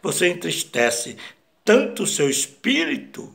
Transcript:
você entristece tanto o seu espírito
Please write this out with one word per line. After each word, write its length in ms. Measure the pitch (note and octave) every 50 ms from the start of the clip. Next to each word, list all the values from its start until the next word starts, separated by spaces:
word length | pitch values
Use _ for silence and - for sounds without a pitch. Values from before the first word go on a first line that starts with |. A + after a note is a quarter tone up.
você 280 | - E3 D3 - F#3 F3
entristece 880 | F3 F3 E3 E3 D#3+ - - - - B2 A#2+ A#2 - - - B2+ - - - - - _ _ _ _ _ _
tanto 400 | - G#3+ C4 D4 - - - G3
o 40 |
seu 220 | - - - D3 C#3
espírito 1000 | C3+ - - - - _ - A3 C4+ D4+ E4 D#4 C#3 A2 - - - - - -